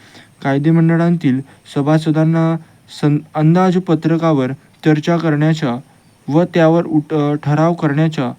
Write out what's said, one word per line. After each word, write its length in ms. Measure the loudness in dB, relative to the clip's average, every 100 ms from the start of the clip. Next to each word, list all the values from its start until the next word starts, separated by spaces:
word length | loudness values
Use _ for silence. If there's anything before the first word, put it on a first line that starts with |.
| -20 -20 -20 -10
कायदेमंडळातील 1000 | -4 -2 2 2 2 2 0 0 0 -2 -6 -18 -10
सभासदांना 800 | -6 0 0 0 0 0 0 0 -2 -8 _ -20 -4
सं-, 180 | -2 -2 -4
अंदाजपत्रकावर 1160 | 0 2 4 2 0 0 -2 0 0 0 0 -2 -6 _ _
चर्चा 320 | 0 0 0 -2
करण्याचा 600 | 0 0 0 0 -4 -6 -10 _ _ _ -2
व 140 | 0
त्यावर 420 | 0 2 2 2 0
उट-, 280 | -2 -2
अ, 200 | -2 -2
ठराव 400 | -2 -2 0 0
करण्याचा 580 | 0 -2 0 -2 -2 -6